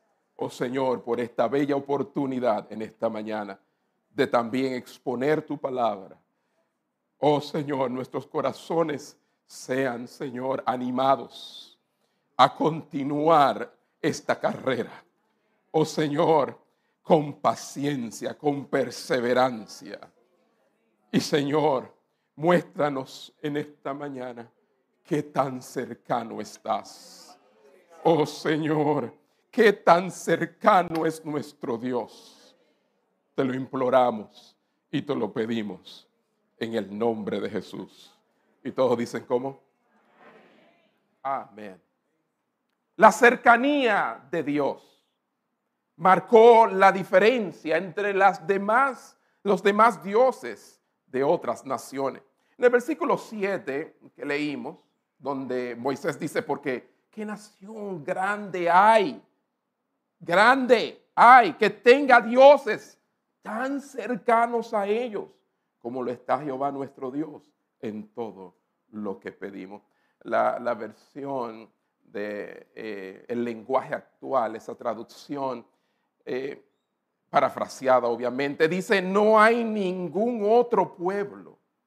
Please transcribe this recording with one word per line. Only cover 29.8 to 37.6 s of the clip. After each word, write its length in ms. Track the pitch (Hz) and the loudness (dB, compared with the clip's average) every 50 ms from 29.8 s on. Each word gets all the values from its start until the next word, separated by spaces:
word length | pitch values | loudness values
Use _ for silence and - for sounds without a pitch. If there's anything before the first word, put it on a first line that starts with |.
| - 185 170 180 190 170 | 4 6 6 6 4 -4
cercano 920 | - - - - 165 170 170 165 - - - 214 208 180 175 - 165 160 156 | -10 -8 -2 -2 0 0 -2 -8 -8 0 2 4 4 4 2 0 -4 -2 -2
es 180 | 160 156 - | -2 -4 -4
nuestro 540 | - 151 151 139 - - - - - 139 117 | -10 -8 -8 -8 -8 -10 -14 -12 -8 -6 -6
Dios. 800 | 110 123 127 123 117 107 - - - - - - _ - _ _ _ _ _ _ _ _ _ _ _ _ _ _ _ _ _ - | -4 -4 -4 -4 -4 -6 -6 -14 -20 -20 -20 -20 _ -20 _ _ _ _ _ _ _ _ _ _ _ _ _ _ _ _ _ -4
Te 100 | 143 139 | -4 -4
lo 100 | 127 127 | -2 -4
imploramos 1040 | 131 131 - 139 131 127 127 127 127 123 123 113 104 95 - _ - - _ _ _ _ _ _ _ _ - | -6 -8 -8 -6 -4 -2 2 4 4 4 4 0 -4 -12 -14 _ -20 -20 _ _ _ _ _ _ _ _ -8
y 120 | - 135 | -8 -8
te 120 | - 143 131 | -4 -4 -4
lo 160 | 127 113 98 | -4 -4 -4
pedimos 800 | - 123 110 117 117 113 107 98 87 85 _ - - - _ _ _ _ _ _ _ _ _ _ _ - | -4 -6 -4 -4 -4 -4 -4 -6 -10 -14 _ -20 -20 -20 _ _ _ _ _ _ _ _ _ _ _ -10
en 140 | 117 113 | -8 -4
el 260 | 113 110 98 98 104 104 | -4 -6 -6 -6 -6 -4
nombre 400 | 117 117 113 107 101 104 104 101 | -2 -2 -2 -4 -6 -6 -6 -6
de 120 | 107 104 | -6 -6
Jesús. 680 | 107 92 | -8 -8